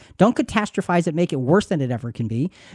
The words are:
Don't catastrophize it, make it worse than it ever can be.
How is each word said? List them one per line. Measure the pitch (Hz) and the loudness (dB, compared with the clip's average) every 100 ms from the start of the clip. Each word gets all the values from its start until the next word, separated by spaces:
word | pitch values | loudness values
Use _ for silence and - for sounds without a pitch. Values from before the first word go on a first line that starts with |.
| - - | -6 2
Don't | 202 - | 2 2
catastrophize | 262 220 208 - - 175 170 | -2 -2 -2 -2 0 0 0
it, | |
make | 156 175 | 0 0
it | 139 | 0
worse | 127 190 - | 2 2 2
than | 165 | -2
it | 127 | -2
ever | 120 117 | -4 -6
can | 113 110 | -6 -4
be. | 113 170 - - | -2 -4 -6 -20